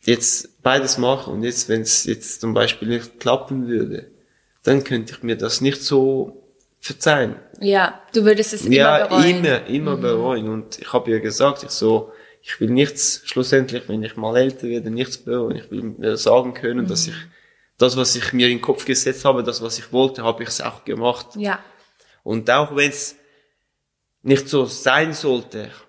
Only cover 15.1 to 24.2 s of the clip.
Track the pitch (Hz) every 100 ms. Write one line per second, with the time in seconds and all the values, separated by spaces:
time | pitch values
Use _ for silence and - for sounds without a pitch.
15.1 | - - 123 117 - - 104 113 - 110
16.1 | 104 - 123 127 120 120 123 92 165 -
17.1 | - - _ _ _ _ _ 127 127 127
18.1 | 123 113 127 123 120 - 135 - 127 -
19.1 | 127 139 127 123 117 113 113 - 127 135
20.1 | 135 113 113 117 - 123 117 - 110 117
21.1 | 120 - 208 202 190 - _ _ _ _
22.1 | _ - 113 113 127 147 143 143 - -
23.1 | - _ _ _ _ _ _ _ _ _
24.1 | _